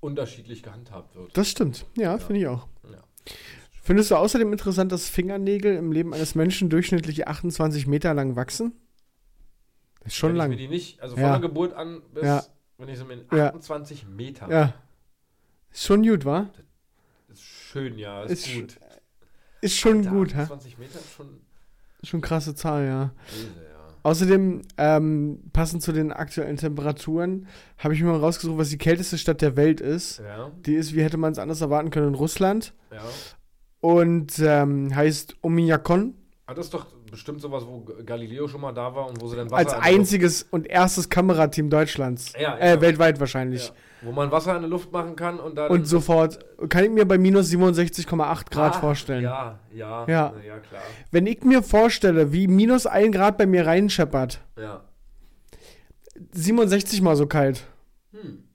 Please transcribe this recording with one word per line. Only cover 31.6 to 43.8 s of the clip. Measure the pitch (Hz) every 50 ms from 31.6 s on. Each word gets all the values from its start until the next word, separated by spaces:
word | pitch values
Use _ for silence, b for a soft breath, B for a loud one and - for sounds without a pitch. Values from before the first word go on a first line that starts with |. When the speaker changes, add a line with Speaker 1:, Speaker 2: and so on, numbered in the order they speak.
Speaker 2:
erwarten | 165 143 143 151 151 165
können, | 147 156 147 143
in | 139
Russland. | 135 143 160 - - 196 185 202 220 226 - - - _ _
Speaker 1:
Ja. | - 107 107 117 120 139 B B B B - _ _ _ _ _ _ _ -
Speaker 2:
Und, | 170 170 175 170 170 170 170 156 147 - -
ähm, | 156 156 151 147 143 143 143 139 139 139 135
heißt | 139 147 156 156 143 - - - - _
Omiakon. | 165 165 170 170 165 160 156 156 - 175 185 208 247 - - - _ _ _ _
Speaker 1:
Ah, | - 127
das | 151 170
ist | 156 -
doch | 160 - - _ 127 117 107
bestimmt | 107 110 - - 147 147
sowas, | 143 147 139 135 120
wo | 117 127 120
G-, | 113 110 110 - 113
Galileo | 104 120 120 117 110 113 135 147 147
schon | 139 143
mal | 143 135 120
da | 120 120 127 127
war | 135 135 131
und | 123 117
wo | 113 117
sie | 120
dann | 120 120 117
Wasser | 120 127
Speaker 2:
Als | 175 147 139
Speaker 1:
in | 117
der | - 165
Luft | 185 196
Speaker 2:
einziges | 208 185 202 196 175 175 156 - - _
und | - 175 160
erstes | - - 180 180 185 185 - 170 -
Kamerateam | - 180 180 190 185 160 156 147 147 - 151 151
Deutschlands. | 147 151 160 156 - - 139 127 123 123 - - - 120
Speaker 1:
Ja, | 147 151 127
Speaker 2:
Äh, | 113 156 175 175
Speaker 1:
ja. | 156
Speaker 2:
weltweit | 151 170 160 151 165 160 156 143
wahrscheinlich. | 143 127 - 135 131 127 127 123 123 120
Speaker 1:
Ja. | - b